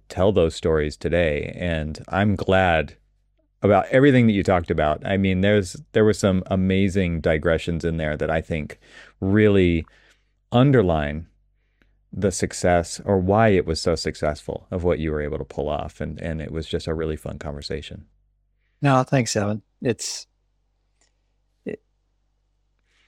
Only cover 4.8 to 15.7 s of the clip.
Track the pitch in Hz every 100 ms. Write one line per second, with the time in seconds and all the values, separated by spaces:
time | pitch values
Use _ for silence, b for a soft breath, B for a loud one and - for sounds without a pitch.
4.8 | 76 76 92 98 95 92 98 104 92 -
5.8 | - 113 107 101 104 92 - 95 92 95
6.8 | 98 95 90 82 82 80 85 80 - 85
7.8 | 82 82 78 76 76 80 82 82 73 -
8.8 | B B B B 95 104 107 101 90 82
9.8 | 80 b b b b b _ 120 135 131
10.8 | 92 80 73 76 85 _ _ _ _ _
11.8 | _ _ _ - 98 - 92 - 92 87
12.8 | 85 - - 98 92 104 113 95 - 80
13.8 | - 80 82 73 78 76 - - - 92
14.8 | 87 73 78 76 73 76 69 - 73